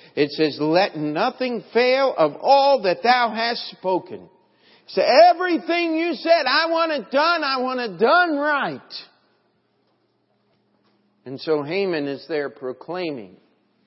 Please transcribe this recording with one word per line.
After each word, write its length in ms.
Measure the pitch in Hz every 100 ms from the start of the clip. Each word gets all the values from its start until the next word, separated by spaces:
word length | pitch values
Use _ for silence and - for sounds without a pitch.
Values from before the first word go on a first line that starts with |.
| - -
It 160 | 147
says, 260 | 156 156 127
"Let 340 | 151 170 202 156
nothing 680 | 151 151 240 240 254 233 -
fail 400 | 226 247 262 269 -
of 180 | 151 147
all 420 | - 277 277 269
that 200 | 190 175
thou 260 | 233 247 233
hast 400 | 220 233 240 -
spoken." 580 | - 185 180 - 101 90 _ _ _ _ _ -
So 140 | 196
everything 960 | - 254 349 330 359 320 - 339 339 320
you 160 | 339
said, 300 | 262 320 330 254
"I 220 | 285 330
want 220 | 330 330
it 200 | 294 185
done, 320 | 269 320 339
I 180 | 285 262
want 180 | 254 254
it 180 | 233 170
done 380 | 226 339 349 285
right." 560 | 294 285 196 131 - - - _ _ _ _ _ _ _ _ _ _ _ _ _ _ _ _ _ _ _ _ _ 123
And 140 | 135
so 240 | 165 151
Haman 440 | 143 190 196 160 143
is 180 | 135 -
there 220 | 151 139
proclaiming, 880 | - 127 127 - 175 170 135 92 95 _ _ _ _